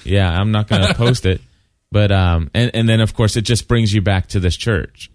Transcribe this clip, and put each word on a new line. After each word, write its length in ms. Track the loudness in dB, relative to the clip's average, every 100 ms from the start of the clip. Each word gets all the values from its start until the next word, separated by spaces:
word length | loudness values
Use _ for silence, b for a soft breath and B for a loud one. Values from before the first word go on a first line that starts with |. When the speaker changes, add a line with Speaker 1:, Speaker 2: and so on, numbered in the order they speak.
| -2
Speaker 1:
Yeah, 240 | 0 0
I'm 220 | 0 0
not 160 | -2 0
gonna 260 | 0 0
Speaker 2:
<laughs> 20 | 0
Speaker 1:
post 300 | 0 0 -2
it. 140 | -2 -6 _ _ _ _
But, 200 | 0 2
um, 400 | 2 2 0 -2
and, 160 | -2 -2 0
and 120 | 2
then, 140 | 2
of 140 | 0 0
course, 200 | 0 0
it 60 |
just 260 | -2 -2 0
brings 240 | 0 2
you 80 | 0
back 280 | 0 -2 -2
to 120 | -2
this 160 | -2 -2
church. 540 | -2 -4 -4 _ -20